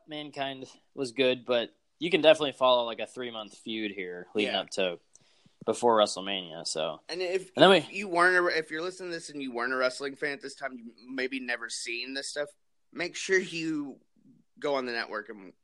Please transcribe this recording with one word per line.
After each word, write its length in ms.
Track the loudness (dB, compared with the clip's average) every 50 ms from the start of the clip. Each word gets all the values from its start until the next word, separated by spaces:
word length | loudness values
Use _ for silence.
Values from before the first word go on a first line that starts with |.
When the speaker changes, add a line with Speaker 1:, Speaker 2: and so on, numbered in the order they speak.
| _ -12
Speaker 1:
Mankind 600 | -10 -10 -10 -10 -8 -6 -6 -6 -6 -10 -12 -16 -18 _ _ _ -8
was 180 | -6 -6 -6
good, 340 | 0 2 4 4 4 2 0
but 280 | 0 0 0 0 0 _ _ _ _ _ -6
you 100 | -4 2
can 100 | 2 6
definitely 300 | 8 8 8 8 6 -4 -2
follow, 320 | 2 4 6 6 6 4
like, 140 | 0 -4 -6
a 80 | -8 -10
three-month 500 | -8 -8 -8 -8 -8 -8 -10 -12 -14 -16
feud 340 | -10 -6 -4 -2 -2 -4
here 360 | -4 -6 -8 -8 -8 -10 -12 -6 0
leading 180 | 0 0 2 0
Speaker 2:
Yeah. 80 | -2
Speaker 1:
up 80 | -2 -4
to 280 | -2 0 0 0 0 -4 _ _ _ _ _ _ _ _ _ _ _ _ -4
before 320 | -2 -2 2 4 4 6 6
WrestleMania, 680 | 6 4 2 -4 -4 -4 -4 -4 -6 -8 -10 -10 -8 -6
so. 340 | -2 -2 -2 -2 -4 -6 _ -10
Speaker 2:
And 140 | -6 -6
if, 300 | -4 -2 -2 -4 -4 -4 4
Speaker 1:
And 80 | 8 8
then 80 | 10 10
Speaker 2:
if 140 | 8 6 0
Speaker 1:
we 60 | -8
Speaker 2:
you 120 | -8 -6 -2
weren't 280 | 2 6 6 6 6
a, 220 | 6 4 2 2 0
if 140 | -2 -4
you're 100 | -6 -8
listening 280 | -8 -8 -8 -10 -10 -10
to 40 | -10
this 140 | -10 -10 -12
and 120 | -10 -10
you 100 | -8 -6 -4
weren't 200 | -4 -2 -2 0
a 40 | 2
wrestling 380 | 2 0 0 -2 -8 -8 -8
fan 180 | -4 -6 -6 -6
at 80 | -6
this 140 | -10 -14 -14
time, 200 | -10 -10 -10 -10 -10
you 140 | -16 -16 -18 _ -16 -12
maybe 320 | -6 -4 -4 -4 -4 -6
never 300 | -4 -4 -6 -6 -6 -8
seen 440 | -10 -10 -8 -8 -8 -8 -8 -8 -8
this 140 | -8 -8 -8
stuff, 200 | -6 -6 -6 -8 -8 _ _ _ _ _ _ _
make 240 | -10 -8 -8 -8 -8
sure 220 | -8 -4 2 2 2
you 600 | 2 0 -6 -6 -4 -4 -4 -4 -6 -8 -10 -16 _ _ _ _ _ -20 -20 _ _ _ _ -6
go 140 | -4 -2 0
on 100 | 0 -2 -2
the 40 |
network 380 | -4 -4 -4 -4 -6 -8 -8 -8
and 240 | -14 -16 -16 -18 -20 _